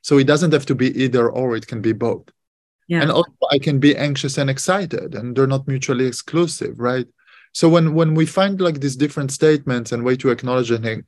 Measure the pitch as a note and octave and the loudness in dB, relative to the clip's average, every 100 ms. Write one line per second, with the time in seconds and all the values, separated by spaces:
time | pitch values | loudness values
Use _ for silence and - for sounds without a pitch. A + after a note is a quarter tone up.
0 | - C#3+ C3+ D3+ E3 D3+ - C3+ B2+ - | 2 4 4 4 4 2 0 0 0 0
1 | C3 B2 A#2 - B2+ A2+ - A#2 A2 A2 | 0 2 2 0 -2 -4 -6 -4 -2 -2
2 | A#2 - - _ _ _ _ _ - E3+ | -2 -4 -10 _ _ _ _ _ -4 0
3 | D3+ D3+ E3+ - - C#3+ D#3 C#3 C#3+ - | 2 2 0 0 2 2 2 4 4 4
4 | D3 C3+ C#3 C#3+ C#3 C3+ - F#3+ G3 - | 0 -2 -4 -2 -2 -2 -2 -2 -2 -6
5 | - - A#2+ B2 C3+ C3+ C#3 C3+ C3+ B2 | -8 -10 -6 0 2 0 -2 -6 -2 -2
6 | B2+ A#2+ - D#3+ E3+ - - G#2 A#2+ B2+ | -2 -4 -6 -2 -2 -4 -10 -4 -4 -2
7 | A#2+ _ _ - _ - E3 E3+ E3 E3 | -6 _ _ -20 _ 0 4 4 4 2
8 | D#3+ D#3 D#3+ - G3 F#3+ F3 D3 C#3 B2 | 2 2 0 2 0 2 -2 -2 -4 -2
9 | D3 D3+ C3+ - D#3 D3+ C#3+ B2 A2+ A#2+ | -2 -2 -6 0 2 2 0 -4 -4 -4
10 | B2 C3 C3+ A#2+ B2+ B2+ A#2+ A#2 A2 A2 | -2 0 0 -2 -2 -2 0 -2 -2 -8